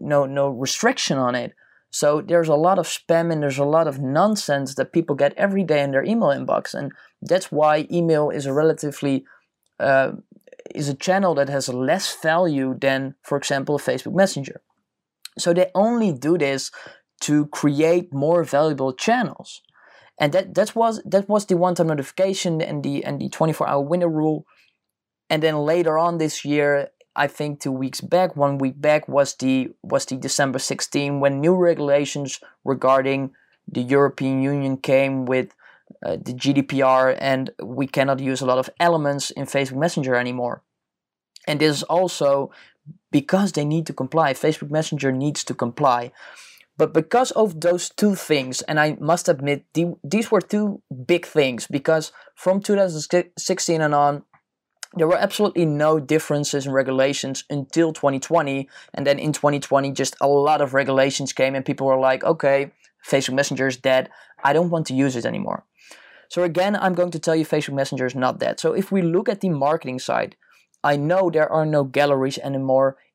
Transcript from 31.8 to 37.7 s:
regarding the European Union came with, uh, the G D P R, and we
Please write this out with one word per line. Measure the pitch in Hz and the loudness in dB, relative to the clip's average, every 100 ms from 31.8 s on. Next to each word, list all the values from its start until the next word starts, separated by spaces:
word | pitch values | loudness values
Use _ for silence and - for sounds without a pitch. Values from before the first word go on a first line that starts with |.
| 147 143 143 147 139 - - _ | 2 2 0 -4 -8 -10 -16 _
regarding | 131 131 131 135 135 135 135 - _ _ - | -4 0 2 4 2 -2 -4 -10 _ _ -10
the | 123 | -6
European | 123 143 139 135 131 135 | 0 4 4 2 -2 0
Union | 135 143 135 135 | 0 0 -2 -4
came | - 135 135 135 127 | 2 2 2 0 0
with, | 131 - _ - _ _ _ | 0 -2 _ -20 _ _ _
uh, | - 82 | -8 -6
the | - | -8
G | 127 135 | -4 0
D | 139 | 0
P | 135 135 | 0 2
R, | 135 131 131 - | 4 4 4 2
and | 135 131 131 - | 0 -2 -4 -4
we | 104 | -4